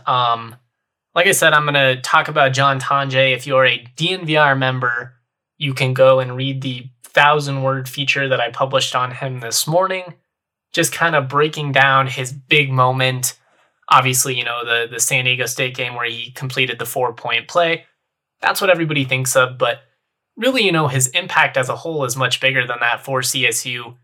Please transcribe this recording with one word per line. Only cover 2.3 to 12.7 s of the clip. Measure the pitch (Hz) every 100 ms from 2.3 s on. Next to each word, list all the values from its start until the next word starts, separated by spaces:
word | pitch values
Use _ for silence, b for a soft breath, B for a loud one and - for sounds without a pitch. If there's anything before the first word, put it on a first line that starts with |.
| 156 135
John | 131 139 135
Tonje. | 127 139 139 131 135
If | 123 143
you're | 131
a | 127 120 120
D | - 165
N | 185 165
V | 151
R | 147 135
member, | 131 131 123 120 123 _ _ _ _ _
you | 147
can | 131 131
go | 127 131 131
and | 127 123
read | 135 135
the | 135 123 123 -
thousand-word | - - 147 151 143 139 135 135 131
feature | - 139 139 135
that | 127
I | 120
published | 113 135 135 - 131
on | 123
him | 127 135 127
this | 117 113 -
morning, | 165 185 185 180 - _ _ _ _ _
just | - 160
kinda | - 170 156
breaking | 131 143 156 156 147
down | 139 135 135 131
his | 135 127
big | 143 - 151 139